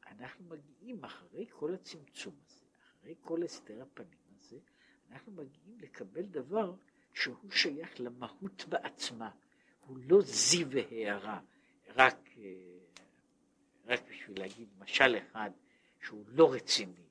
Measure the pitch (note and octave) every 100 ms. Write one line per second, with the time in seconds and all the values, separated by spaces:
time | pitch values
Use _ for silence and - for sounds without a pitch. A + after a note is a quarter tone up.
0 | - G2+ B2 - F3 D#3+ D3 _ A3 A#3+
1 | A#2+ - F3 - A3+ - D3+ F#3 - E3
2 | C#3 - - - _ - _ _ _ _
3 | B2+ E3+ - E3 E3+ - - G#2+ C3 -
4 | G#2 _ _ G2 - A#2+ _ _ - _
5 | _ C#3+ - F#3+ C3+ C#3+ E3+ A#3 D#3+ -
6 | G2 C#3+ G3 D#3+ B2+ G3+ G3 F3+ _ _
7 | _ - - A#2+ G3 - F3 D3 E3+ -
8 | B2 B2 B2 - G3 - - F3+ - -
9 | - A#2 A2 - _ _ _ _ - C3
10 | C3 F#3+ E3+ - - F3 D3+ C3 A2 A2+
11 | G#2 G2+ G2+ G2 - _ _ _ - B2
12 | C3 - - - G2+ F#2 F2+ F2+ F2+ -
13 | - _ _ _ _ _ _ _ - B2
14 | - - - F#2+ F#2+ G#2 A#2 F#2+ - -
15 | C3+ A2+ - A2 G#2+ - _ _ _ _
16 | - G#2+ G#2 B2+ D#3 C3 - - G2 F2
17 | E2+